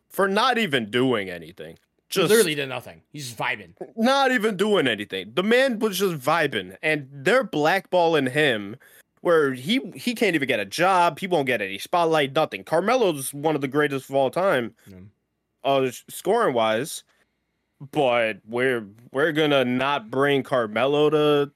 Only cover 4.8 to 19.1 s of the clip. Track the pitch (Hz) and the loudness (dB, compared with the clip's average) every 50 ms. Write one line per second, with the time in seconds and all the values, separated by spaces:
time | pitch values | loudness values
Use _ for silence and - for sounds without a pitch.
4.8 | 143 123 110 101 104 - 95 95 90 104 120 156 185 214 233 247 269 277 233 202 | 2 2 0 -2 -4 -6 -8 -8 -8 -8 -4 -4 0 2 2 2 2 2 0 -2
5.8 | 240 220 190 175 202 190 170 147 123 151 160 170 156 139 117 107 92 92 95 - | -2 -4 -2 0 -2 -2 -2 -2 -2 0 0 2 0 0 -2 -4 -6 -8 -10 -6
6.8 | - 156 156 151 139 131 139 143 131 180 226 262 247 196 - 151 147 156 180 196 | -2 -2 -2 -2 -4 -8 -12 -6 0 2 2 2 2 0 -2 0 2 2 2 2
7.8 | - - - 180 170 165 165 151 135 127 131 151 156 143 120 107 101 98 113 - | 0 0 2 2 4 4 4 2 2 2 2 2 2 2 2 0 -2 -8 -14 -16
8.8 | - - _ - _ _ _ _ - 175 170 160 147 139 131 123 123 160 233 269 | -20 -20 _ -20 _ _ _ _ 0 2 4 4 4 2 0 -2 -4 -2 -2 -2
9.8 | 427 196 - 180 - 240 240 220 240 196 170 151 135 123 127 107 101 98 - - | -2 -6 -12 -8 -6 -6 -2 0 0 0 2 0 0 0 -2 -2 -4 -4 -4 0
10.8 | 165 185 190 180 175 175 160 - 185 190 180 156 139 127 123 110 101 95 95 98 | 0 2 4 4 4 2 0 -2 -4 -2 0 0 0 0 -2 -2 -2 -6 -8 -10
11.8 | - - - 175 170 165 160 156 147 135 135 160 156 - - 95 95 - 156 165 | -8 -4 -2 0 2 2 2 2 0 0 0 -2 -2 -2 -4 -8 -8 -2 -2 0
12.8 | 180 214 247 262 226 185 160 139 135 - - 143 143 160 156 143 139 135 120 147 | 0 2 2 2 2 0 0 -2 -6 -10 -8 -4 -2 -2 0 0 -2 -2 0 0
13.8 | 151 147 139 135 - - 135 139 135 127 - 170 185 196 170 131 120 104 - _ | 0 0 -2 -4 -8 -4 -2 0 0 0 0 0 0 2 2 0 -2 -4 -8 _
14.8 | _ - 95 92 92 107 _ _ _ _ _ _ _ _ _ _ - 135 139 135 | _ -20 -20 -20 -20 -20 _ _ _ _ _ _ _ _ _ _ -2 0 2 2
15.8 | 131 127 120 - - - - - - 175 208 240 226 170 131 117 110 110 110 110 | 0 -2 -4 -8 -16 -18 -16 -8 -2 0 0 2 2 2 2 2 2 2 0 0
16.8 | 143 170 - - - _ _ _ _ _ _ _ _ _ _ _ _ _ _ - | -2 -6 -10 -14 -16 _ _ _ _ _ _ _ _ _ _ _ _ _ _ -20
17.8 | 147 135 - 156 143 127 120 120 113 110 104 95 _ 107 113 120 127 131 127 117 | -16 -8 -2 0 2 2 4 2 2 0 -2 -6 _ -8 -4 -2 0 0 0 -2
18.8 | 107 98 107 113 120 127 | -4 -8 -16 -20 -16 -8